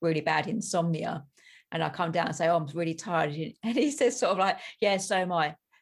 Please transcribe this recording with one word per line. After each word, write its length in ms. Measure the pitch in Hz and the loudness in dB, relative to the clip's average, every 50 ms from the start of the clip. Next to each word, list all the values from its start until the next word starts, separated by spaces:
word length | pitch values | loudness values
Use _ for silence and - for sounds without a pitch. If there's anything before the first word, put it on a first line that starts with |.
| - | 0
really 180 | 170 160 151 | 0 2 2
bad 260 | 151 160 156 151 147 | 2 2 2 2 2
insomnia 800 | - - 226 - - - 175 170 170 165 156 165 170 170 165 - - _ _ - - - - _ - - | 0 -2 -4 -4 -2 0 0 2 2 0 -2 -2 -4 -6 -6 -10 -14 _ _ -20 -20 -20 -20 _ -8 -4
and 100 | 165 160 | -2 -2
I 60 | 151 | -2
come 240 | 147 - 175 165 165 | -2 -2 -2 0 0
down 140 | 175 160 | 0 0
and 100 | - 156 | 0 0
say, 120 | - 170 165 | 0 2 4
"Oh, 80 | 175 | 4
I'm 100 | 170 156 | 2 0
really 280 | 139 143 165 170 165 160 | -2 -4 -2 -2 -2 -4
tired." 400 | 160 - 208 175 165 156 151 147 | -6 -6 -2 0 0 0 0 -2
<laughs> 280 | 156 160 - - _ - | -4 -6 -8 -8 _ -4
And 120 | 226 233 | -2 0
he 140 | 277 370 294 | 2 2 0
says 280 | 277 - 277 247 269 - | 2 2 0 0 2 2
sort 140 | - 180 190 | 0 2 2
of 60 | 185 | 2
like, 200 | 185 196 - - - - - - | 2 2 0 -2 -4 -12 -6 0
"Yeah, 180 | - 202 196 190 | 2 2 2 2
so 180 | - - 208 | 0 0 0
am 160 | 190 185 180 180 | 0 2 2 2
I." 240 | 170 156 151 160 _ _ _ _ _ | 0 0 0 -2 _ _ _ _ _